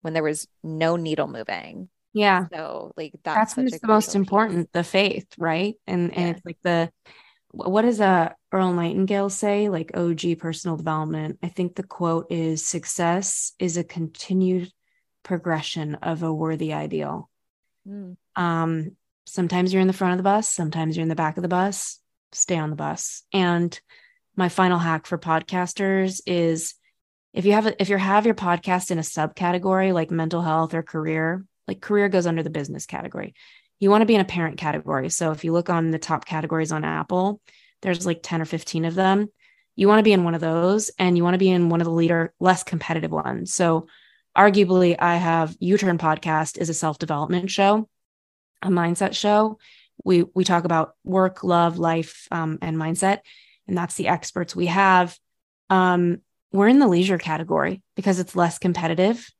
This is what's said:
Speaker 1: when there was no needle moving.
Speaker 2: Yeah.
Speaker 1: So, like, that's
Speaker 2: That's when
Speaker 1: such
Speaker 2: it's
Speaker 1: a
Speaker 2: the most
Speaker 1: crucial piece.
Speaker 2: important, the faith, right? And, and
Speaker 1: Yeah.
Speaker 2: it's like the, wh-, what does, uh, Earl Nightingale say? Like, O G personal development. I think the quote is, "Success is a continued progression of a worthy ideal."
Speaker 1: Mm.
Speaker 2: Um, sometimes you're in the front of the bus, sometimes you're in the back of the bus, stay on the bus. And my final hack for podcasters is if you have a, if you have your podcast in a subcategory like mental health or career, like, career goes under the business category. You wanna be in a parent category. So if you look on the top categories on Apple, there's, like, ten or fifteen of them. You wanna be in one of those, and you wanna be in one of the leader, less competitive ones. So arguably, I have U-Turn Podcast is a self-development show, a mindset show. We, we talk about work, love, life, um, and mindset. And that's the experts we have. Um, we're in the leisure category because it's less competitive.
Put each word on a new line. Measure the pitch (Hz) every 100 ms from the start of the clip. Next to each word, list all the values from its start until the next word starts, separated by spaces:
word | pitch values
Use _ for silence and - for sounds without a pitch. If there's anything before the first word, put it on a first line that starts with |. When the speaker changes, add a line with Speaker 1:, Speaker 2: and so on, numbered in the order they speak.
Speaker 1:
when | 165
there | 160
was | 156 151 - _
no | 160 156 160 175
needle | 160 156 147
moving. | 120 - 87 - 82 185 _ _
Speaker 2:
Yeah. | 214 208 185 175
Speaker 1:
So, | 165 - - - -
like, | 156 -
that's | - 156
Speaker 2:
That's | 220 -
when | 254
Speaker 1:
such | 233
Speaker 2:
it's |
Speaker 1:
a | 220
Speaker 2:
the |
most | 214 214
Speaker 1:
crucial |
piece. | 202 190
Speaker 2:
important, | 196 220 175 165
the | 170 170
faith, | 190 196 - - -
right? | 165 165 202 - -
And, | 180 175 -
and | 175
Speaker 1:
Yeah. |
Speaker 2:
it's | 170 170
like | 165
the, | 180 170 165 _ _ - _ _ _
wh-, | - -
what | 202
does, | 233 220
uh, | 202 180 165 - _
Earl | 196 185
Nightingale | 175 170 190 190 202 196
say? | 196 208 202 208
Like, | 175 160 -
O | 175
G | 165 175 165
personal | 165 156 175 160
development. | 160 156 156 156 156 -
I | 170
think | - 180 180
the |
quote | 190 - 170 165 165
is, | 170 160 156 -
"Success | 170 - - 170 180 196 - - _
is | 185 165
a |
continued | 165 - 160 - - 185 185 185 180 _ _ _ _ _
progression | - 175 175 160 147 165 151 151
of | - 160
a | 165
worthy | 156 160 160 160
ideal." | 151 151 156 147 160 - _ _ _ _ _ 196
Speaker 1:
Mm. | 202 185 180 _ -
Speaker 2:
Um, | 175 165 165 160 156 _ _ _ -
sometimes | - 175 180 185
you're | 190
in | 185
the |
front | 185 185
of | 180
the |
bus, | 190 208 214
sometimes | - 160 160 160 160
you're |
in | 160
the | 160
back | 156 160
of |
the | 175
bus, | 180 196 196 - - _ _ _
stay | - - 170
on | 156
the | 151
bus. | 147 165 - - _
And | 196 180 175 170 - _ _ _ _ _ -
my | 180
final | 180 185 175
hack | 170 160 -
for | 170
podcasters | 165 160 - 185 180 - 196 190 190 190 -
is | 175 165 160 - - _ _ _ _ _
if | - 190
you |
have | 214 220
a, | -
if | 190
you | 196
have | 190 202 226
your | 214
podcast | 185 175 - 180 175
in | 170
a |
subcategory | 156 - 156 - 175 180 190 185 190
like | 175 160
mental | 165 165 170
health | 170 160 160
or | 165
career, | 160 160 156 160 160 180 190 _ -
like, | 190
career | - 208 202
goes | 185 175
under | 165
the | 160
business | 156 143 143 -
category. | - - - - _ - _ _ _
You | 196
wanna | 208 220
be |
in | 220
a | 190
parent | 175 165 151
category. | 156 156 151 143 135
So | - 165
if | 156
you | 165
look | 170 170
on | 170 165
the | 160
top | - 160 -
categories | 160 156 160 156
on | 156 156
Apple, | 160 160 180 190 208 _ _ _ _
there's, | 196 175 180
like, | 165
ten | - 165
or | 160
fifteen | 165 - 165 165
of |
them. | 170 190 196 208 _ _ _ _ -
You | 196
wanna | 214
be | 214
in | 196
one | 170 165
of |
those, | 160 165 175 208 208 -
and | 185 175
you |
wanna | 175 180
be | 190
in | 180 170
one | 165
of | 170
the |
leader, | 165 165 170 165 _
less | 180 180
competitive | - 165 - 165 160
ones. | 160 143 - 180
So | - 170 165 165 - _ _ _ -
arguably, | 208 196 185 185 175 170
I | 175 170
have | 175 165 160 170
U-Turn | 180 196 190 170
Podcast | 165 156 170 156 160 -
is | 165
a |
self-development | 160 160 151 160 147 156 180 190
show, | - 196 214 220 _ _ _ _ _ _ _
a | -
mindset | 175 170 170 196 -
show. | 208 208 220 220 _ _ _ _
We, | - 175 170 185
we |
talk | 180 175 170
about | 165 160 _
work, | - 190 185 185
love, | 180 175 170 165
life, | 165 165 160 - -
um, | 170 160 156
and | 170 160
mindset. | 160 165 190 196 _ - _ _ -
And | 180
that's | 175 -
the | -
experts | 170 - - 170 180
we | 175
have. | 180 196 185 175 - _ _ _ _ _
Um, | 185 185 175 175 175 _ _ _
we're | 196 208
in | 262
the | 262
leisure | 175 185 180
category | 170 156 165 160 147 190 _ -
because | 196 180
it's | 175 185
less | 170 -
competitive. | 185 175 165 165 190 233 - _